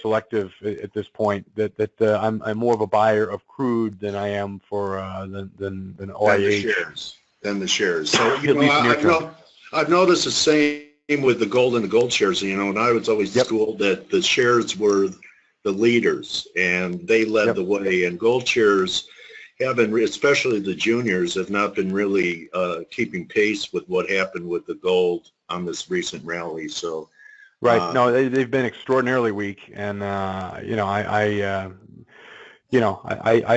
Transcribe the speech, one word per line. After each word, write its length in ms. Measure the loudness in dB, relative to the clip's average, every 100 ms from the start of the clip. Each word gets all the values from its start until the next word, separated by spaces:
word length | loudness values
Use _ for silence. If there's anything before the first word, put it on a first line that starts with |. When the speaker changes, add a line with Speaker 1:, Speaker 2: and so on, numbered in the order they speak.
Speaker 1:
selective 500 | -2 -2 -2 -4 -4 -8
at, 160 | -8 -8
at 140 | -8
this 140 | -8 -8
point. 380 | -4 -2 -2 -6 -6
That, 200 | -4 -4
that, 240 | -4 0
uh, 180 | 2 2
I'm, 200 | 0 -2
I'm 140 | -4 -2
more 160 | 0
of 80 | 0
a 60 | 0
buyer 380 | 2 4 2 0
of 220 | -6 _
crude 520 | -4 -2 0 -2 -4
than 160 | -6 -4
I 140 | -4
am 300 | -4 -6 -10
for, 380 | -8 -6 -4 -6
uh, 300 | -8 -10 -10
than, 240 | -10 -12 -10
than, 380 | -8 -8 -12 -12
than 140 | -12
O 140 | 0 4
I 120 | 4
H. 40 |
Speaker 2:
Than 80 | 4
the 240 | 2 0
shares. 440 | -4 -6 -10 -16 -18 _ _
Than 180 | -6 -4
the 80 | -2
shares. 420 | 0 0 -2 0
So, 260 | 0 2 2
you 120 | 2
Speaker 1:
At 60 | 4
Speaker 2:
know, 60 |
Speaker 1:
least 120 | 4
Speaker 2:
I, 100 | 4
Speaker 1:
near 80 | 2
Speaker 2:
I've 80 | 2
Speaker 1:
term. 100 | 2
Speaker 2:
no-, 200 | 2 -2 -14 -20 _ -6
I've 160 | -2 2
noticed 360 | 4 4 4 2
the 60 |
same 880 | 0 4 4 4 0 -10 _ -4 2
with 180 | 2 2
the 60 | 2
gold 300 | 4 4 2
and 80 |
the 60 | 2
gold 220 | 2 2
shares. 300 | 2 0 0
You 160 | -2 0
know, 120 | 0
and 100 | 2
I 120 | 2
was 180 | 2 2
always 260 | 0 2 2
Speaker 1:
Yep. 100 | 2
Speaker 2:
schooled 340 | 0 0 0
that 300 | 0 0 0
the 140 | 0
shares 520 | 2 2 4 4 0 0
were 340 | 2 2 0 -4 -20 _ _ _
the 100 | -4
leaders, 760 | 0 2 4 2 -2 -4 -10 -6 -2
and 500 | 0 0 -2 -4 0
they 180 | 2 2
led 200 | 2 2
Speaker 1:
Yep. 100 | 0
Speaker 2:
the 60 |
way. 420 | 0 -2 0 0 0
And 140 | 0
gold 280 | 0 0 0
shares 600 | 2 4 4 2 -4 -8 -16 -20 -20 -14 -6
haven't, 300 | -2 0 0
re-, 120 | 2
especially 560 | 0 0 2 2 0 -2
the 140 | -2
juniors, 600 | -2 0 0 0 0 -2 -4
have 160 | -2
not 240 | -2 -2 -2
been 180 | -2
really, 560 | -2 0 0 0 -4 -8
uh, 260 | -4 -4 -4 -8
keeping 380 | -6 -6 -6 -4
pace 440 | 0 0 -2 -6
with 160 | -8 -4
what 220 | -2 0
happened 400 | -2 -2 -6 -6
with 160 | -6 -6
the 100 | -6
gold 540 | 0 2 2 -2 -8 _ -10
on 140 | -8
this 280 | -8 -8 -6
recent 340 | -6 -6 -10 -10
rally. 420 | -8 -8 -8 -10
So, 400 | -8 -8 -8 -10 _ -20 -20 -20 _
Speaker 1:
Right. 180 | 2 2
Speaker 2:
uh, 140 | 2
Speaker 1:
No, 180 | 2 2
they, 160 | 2 2
they've 240 | 0 0
been 140 | -2 -2
extraordinarily 680 | -4 0 0 2 2 0
weak, 400 | -2 -6 -10 -14
and, 300 | -10 -8 -6
uh, 560 | -6 -4 -4 -6 -8 -10
you 140 | -6 -4
know, 100 | -2
I, 160 | -2
I, 400 | -2 0 0 0
uh, 260 | -2 -4 -6 -14 -20 -20 -20 -20 -20 -20 -20 -20 _
you 100 | 2
know, 180 | 2 0 -6
I, 100 | -2
I, 280 | 2 2
I 80 | 4